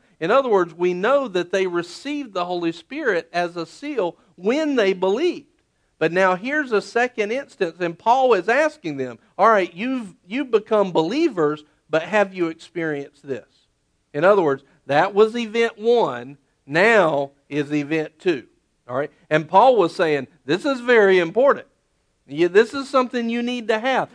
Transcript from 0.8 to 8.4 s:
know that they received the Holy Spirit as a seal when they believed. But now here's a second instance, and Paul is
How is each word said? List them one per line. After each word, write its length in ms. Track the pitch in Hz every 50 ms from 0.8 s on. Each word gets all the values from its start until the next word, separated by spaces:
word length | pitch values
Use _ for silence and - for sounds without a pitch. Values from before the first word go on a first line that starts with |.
| 180 180 180
know 340 | 180 196 240 277 285 269 226
that 240 | 180 180 175 175 -
they 140 | 190 190
received 680 | 185 175 175 170 175 - - - 277 294 294 269 220 190
the 140 | 180 175
Holy 260 | 180 180 180 170 165 165
Spirit 560 | - - - 262 302 311 233 185 165 - _ -
as 200 | 175 175 170 170
a 120 | 175 160
seal 500 | - - - 277 294 294 233 185 170 - _ _ _ _
when 400 | - 180 214 254 311 320 294 277
they 180 | 240 202 190 190
believed. 680 | 180 185 190 202 254 349 359 254 151 - _ _ _ _ _ _ _ _ _ _ -
But 120 | 156 160
now 240 | 170 185 190 185 185
here's 380 | 175 208 269 294 311 294 247 220
a 80 | 196
second 520 | 190 - - 233 247 247 - 226 208 202 233
instance, 440 | 277 - _ - - 190 165 160 175
and 180 | 180 170 170 -
Paul 340 | - 226 247 269 262 254 220
is 160 | 180